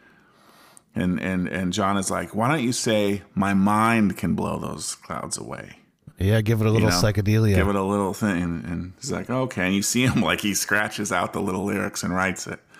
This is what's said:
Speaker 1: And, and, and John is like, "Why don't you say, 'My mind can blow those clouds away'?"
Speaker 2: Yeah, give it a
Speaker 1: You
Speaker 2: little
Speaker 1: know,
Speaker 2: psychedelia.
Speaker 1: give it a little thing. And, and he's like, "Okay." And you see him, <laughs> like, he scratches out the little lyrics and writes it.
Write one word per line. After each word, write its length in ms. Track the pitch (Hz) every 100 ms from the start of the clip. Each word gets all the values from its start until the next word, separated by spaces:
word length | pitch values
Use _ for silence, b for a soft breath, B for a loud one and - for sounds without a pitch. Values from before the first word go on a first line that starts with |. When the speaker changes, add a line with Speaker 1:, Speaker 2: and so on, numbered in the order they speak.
| b b b b b b b b b
Speaker 1:
And, 260 | - 90 90
and, 260 | 92 92 90
and 240 | 80 92
John 240 | 107 98 101
is 140 | 92
like, 240 | 90 87
"Why 140 | 101 120
don't 140 | 156
you 100 | 120
say, 500 | 123 120 107 101 101 -
'My 200 | - 98
mind 600 | 98 101 107 113 117 101 -
can 180 | 87
blow 240 | 85 90 80
those 360 | 71 - -
clouds 420 | - - 85 - -
away'?" 400 | 57 - - - _ _ - -
Speaker 2:
Yeah, 220 | 98 110
give 200 | 107 113
it 40 |
a 40 | 110
Speaker 1:
You 60 |
Speaker 2:
little 140 | 110 -
Speaker 1:
know, 40 |
Speaker 2:
psychedelia. 600 | 87 107 104 101 110 110
Speaker 1:
give 140 | 92 98
it 60 |
a 80 | 101
little 320 | 95 101 98
thing. 280 | - 107 87
And, 220 | 87 85
and 280 | - 87 90 -
he's 100 | 135
like, 160 | 90 98
"Okay." 380 | 127 131 - 92
And 80 |
you 80 | 98
see 240 | 101 120 127
him, 140 | -
<laughs> 100 | 82
like, 100 | 90
he 140 | 104
scratches 580 | 90 - 101 107 - 98
out 200 | 90 107
the 60 | -
little 220 | 98 92
lyrics 380 | 101 101 98 -
and 120 | 92
writes 320 | 90 95 90 -
it. 140 | 82 _ B